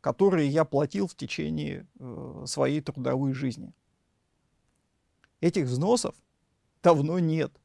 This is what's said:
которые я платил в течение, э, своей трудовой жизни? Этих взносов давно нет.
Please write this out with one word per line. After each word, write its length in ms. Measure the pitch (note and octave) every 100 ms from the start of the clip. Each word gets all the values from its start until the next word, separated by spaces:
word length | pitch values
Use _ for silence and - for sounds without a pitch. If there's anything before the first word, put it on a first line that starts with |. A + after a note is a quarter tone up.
которые 460 | - A#2+ G3 F3+ C#3+
я 160 | D3+
платил 440 | D3+ C#3 D3 G3 F#3+
в 80 | -
течение, 720 | B2+ - D3+ D#3 D3 - - _
э, 440 | B2+ - C3+ - C#3
своей 360 | C#3 C3+ D3
трудовой 520 | C#3+ C#3 B2+ C3 C#3
жизни? 400 | C3 C3+ - - - _ _ _ _ _ _ _ _ _ _ _ _ _ _ _ _
Этих 240 | E3+ F#3 C3
взносов 500 | B2+ F3+ A#3+ - - _ _ _ _ _ _
давно 380 | F3 D#3 D3 F3+
нет. 320 | E3 D#3+ C3+ _